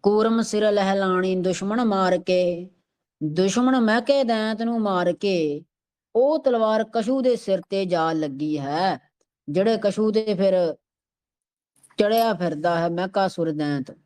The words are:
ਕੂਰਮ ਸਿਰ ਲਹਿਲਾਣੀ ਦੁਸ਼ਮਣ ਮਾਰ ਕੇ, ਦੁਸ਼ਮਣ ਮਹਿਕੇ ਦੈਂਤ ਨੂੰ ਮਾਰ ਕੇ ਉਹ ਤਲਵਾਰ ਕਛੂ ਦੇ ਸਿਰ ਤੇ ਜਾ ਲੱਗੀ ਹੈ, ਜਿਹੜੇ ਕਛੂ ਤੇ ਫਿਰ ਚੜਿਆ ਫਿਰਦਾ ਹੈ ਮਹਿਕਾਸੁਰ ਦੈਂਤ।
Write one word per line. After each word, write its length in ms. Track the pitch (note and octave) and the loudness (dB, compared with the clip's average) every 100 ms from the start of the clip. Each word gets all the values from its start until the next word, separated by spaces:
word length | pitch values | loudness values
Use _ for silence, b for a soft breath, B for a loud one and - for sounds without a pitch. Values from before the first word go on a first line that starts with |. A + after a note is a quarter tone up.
ਕੂਰਮ 360 | G3+ G#3 A3 A3+ | 2 2 2 0
ਸਿਰ 280 | A3 G#3+ G#3+ | 0 0 2
ਲਹਿਲਾਣੀ 640 | G3+ F#3+ F#3+ F#3+ F#3 F#3 F#3 | 2 2 0 0 0 0 0
ਦੁਸ਼ਮਣ 480 | F3+ F3 F#3+ A3 | -2 -2 -4 0
ਮਾਰ 320 | A#3 G3 F#3 F3+ | 0 2 2 0
ਕੇ, 520 | F3+ F3+ F3+ F3 F3+ _ _ _ _ _ | 0 0 0 -2 -10 _ _ _ _ _
ਦੁਸ਼ਮਣ 580 | D#3 D3+ F#3+ G3 B3 C4 | -6 0 0 2 2 2
ਮਹਿਕੇ 420 | A3+ A3+ A#3+ C#4 | 2 2 2 0
ਦੈਂਤ 380 | B3 A3+ A3 A3 | 2 0 -2 -4
ਨੂੰ 180 | A#3 A#3 | -4 -2
ਮਾਰ 320 | G#3 F3+ F3 | 0 0 0
ਕੇ 500 | F3 G3+ F3+ D3+ D3 E3+ _ _ _ _ | 0 -2 0 0 -4 -10 _ _ _ _
ਉਹ 240 | A3 C4+ D#4 | 0 2 2
ਤਲਵਾਰ 460 | C#4+ A#3+ A3 A3 A3 | 0 0 2 0 0
ਕਛੂ 280 | A#3 G#3 C4+ | -4 -2 0
ਦੇ 160 | B3+ A#3 | 0 0
ਸਿਰ 240 | - F#3+ - | 0 -4 -2
ਤੇ 140 | G3 | -4
ਜਾ 280 | F#3+ F3 D#3+ | -2 0 0
ਲੱਗੀ 460 | D#3+ D#3 C3+ D3+ D3+ | -2 -4 -4 -4 -4
ਹੈ, 400 | C#3 D#3 F#3 D3 _ _ _ _ - | -4 -2 0 -2 _ _ _ _ -4
ਜਿਹੜੇ 300 | D3+ G3+ A3+ | 0 0 2
ਕਛੂ 280 | G#3 G3 G#3+ | -2 0 0
ਤੇ 220 | G#3+ A3 | 0 -2
ਫਿਰ 200 | F#3 F#3+ F#3 E3+ - _ _ _ _ _ _ _ _ _ _ _ - | 0 2 2 0 -4 _ _ _ _ _ _ _ _ _ _ _ 0
ਚੜਿਆ 340 | G#3 A3+ A3+ | 2 2 0
ਫਿਰਦਾ 400 | F#3 F3 D3+ E3+ E3+ | 0 -2 0 0 0
ਹੈ 100 | E3+ | 0
ਮਹਿਕਾਸੁਰ 640 | E3+ F#3+ G3 F#3+ - E3 | -2 -2 0 -2 -2 -4
ਦੈਂਤ। 400 | D3+ D3 C#3+ C3 - | -2 -2 -4 -6 -14